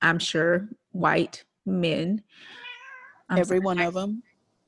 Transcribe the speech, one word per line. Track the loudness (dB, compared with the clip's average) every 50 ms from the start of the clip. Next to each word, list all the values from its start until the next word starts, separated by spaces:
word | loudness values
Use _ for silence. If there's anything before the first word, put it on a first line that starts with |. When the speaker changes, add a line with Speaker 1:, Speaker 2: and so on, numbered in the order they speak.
Speaker 1:
I'm | 0 2 2 2
sure, | -2 -2 0 2 2 2 2 2 0 -6 -14 _ _ _
white | -4 0 2 2 4 2 0 -2 -4 -18 -20 _ _ _ -4
men. | -2 0 0 2 0 0 0 0 0 -2 -2 -4 _ _ -20 -20 -20 -20 -18 -18 -18 -18 -18 -20 -20 -20 -20 -20 -20 -20 _ _ 0
I'm | 2 2
Speaker 2:
Every | 2 4 2 2
Speaker 1:
sorry, |
Speaker 2:
one | 2 2 2 2
Speaker 1:
my | 0
Speaker 2:
of | 0 0
'em. | -2 -4 -2 -4 -6 -8 _ _ _ _ _ _ _ _